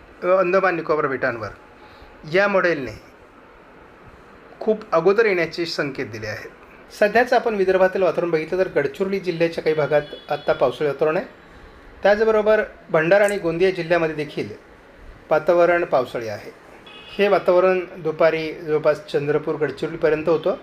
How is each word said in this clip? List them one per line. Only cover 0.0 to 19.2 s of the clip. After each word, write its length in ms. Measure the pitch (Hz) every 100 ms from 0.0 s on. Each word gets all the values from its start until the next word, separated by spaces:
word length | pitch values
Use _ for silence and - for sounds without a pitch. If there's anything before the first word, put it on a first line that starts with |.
| - -
अ, 40 | 180
अंदमान 500 | 185 180 190 185 175
निकोबार 300 | 156 151 147
बेटांवर 420 | 131 131 117 104 - - - - - - - 156
या 160 | 170 202
मॉडेलने 540 | 190 175 156 123 107 - - - - - - - - - - - - - - - -
खूप 320 | - 208 -
अगोदर 340 | 165 170 202 220
येण्याचे 400 | 185 160 170 170
संकेत 400 | - 147 143 120
दिले 200 | 110 107
आहेत. 240 | 104 - - - - - -
सध्याचं 360 | 208 220 247 247
आपण 180 | 233
विदर्भातील 480 | 214 190 185 185 196
वातावरण 280 | 180 156 170
बघितलं 280 | 165 156 180
तर 100 | 180
गडचिरोली 500 | 156 143 - 196 196
जिल्ह्याच्या 460 | 170 165 165 165
काही 120 | 165 156
भागात 260 | 139 147 147 - -
आत्ता 220 | 147 -
पावसाळी 380 | 156 139 123 151
वातावरण 260 | 139 156 165
आहे. 100 | 254 - - - - - - -
त्याचबरोबर 600 | 190 208 220 214 208 214 208 - -
भंडारा 340 | 170 160 196
आणि 140 | 208 202
गोंदिया 320 | 165 165 190
जिल्ह्यामध्ये 440 | 185 160 170 160
देखील 340 | 151 147 - 110 104 - - - - - - -
वातावरण 540 | 156 151 175 175 175
पावसाळी 440 | 170 151 123 131 110
आहे. 380 | 104 - - - - - - - -
हे 100 | 202
वातावरण 520 | 185 - 180 185 185 170 196
दुपारी 560 | 160 151 165 160 156
जवळपास 540 | 147 165 151 151 147 -
चंद्रपूर, 480 | 160